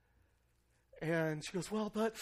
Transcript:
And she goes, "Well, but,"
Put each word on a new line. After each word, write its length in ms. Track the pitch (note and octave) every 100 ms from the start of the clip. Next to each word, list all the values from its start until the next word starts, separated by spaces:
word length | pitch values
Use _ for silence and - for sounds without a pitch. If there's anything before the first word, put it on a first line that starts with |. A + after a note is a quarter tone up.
| _ _ _ _ _ _ _ _ _ -
And 420 | D#3 E3 D#3+ D3+
she 80 | -
goes, 200 | F#3+ D#3+
"Well, 200 | G#3+ G#3+
but," 220 | G#3+ A3+ -